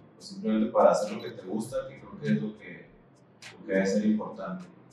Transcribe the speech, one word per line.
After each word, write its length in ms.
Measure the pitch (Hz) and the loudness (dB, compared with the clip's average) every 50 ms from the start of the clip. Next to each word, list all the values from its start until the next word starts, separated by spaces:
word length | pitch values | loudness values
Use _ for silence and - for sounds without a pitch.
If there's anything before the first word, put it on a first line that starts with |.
| - - - | -20 -20 -20
pues, 140 | - - | -20 -16
simplemente 440 | - 98 98 104 110 110 110 - - | -16 -12 -6 -2 0 2 2 2 2
para 200 | - - 101 92 | 4 6 8 8
hacer 220 | - - - 95 101 | 6 6 0 -2 -4
lo 100 | 90 90 | -8 -8
que 80 | 90 | -10
te 100 | - - | -12 -12
gusta, 360 | - 92 110 107 - - - - - - | -10 -6 -6 -6 -6 -4 -6 -6 -6 -6
que 100 | - - | -12 -16
creo 200 | - - - - | -18 -18 -14 -6
que 80 | 110 | 0
es 140 | 107 107 107 | 0 0 2
lo 160 | 107 - - - | 0 -4 -8 -10
que, 300 | - - - - - - - - - - - _ - _ - - - - - - | -16 -16 -16 -16 -18 -20 -20 -20 -20 -20 -20 _ -20 _ -20 -20 -20 -20 -18 -14
lo 60 | - | -6
que 80 | - 95 | 0 2
debe 120 | 95 98 | 2 2
ser 200 | 98 104 104 104 | 4 2 4 4
importante. 600 | 107 107 - 90 87 - - 90 90 90 - - - - - - - | 4 2 2 0 -6 -8 -10 -8 -8 -8 -10 -10 -16 -20 -20 -20 -20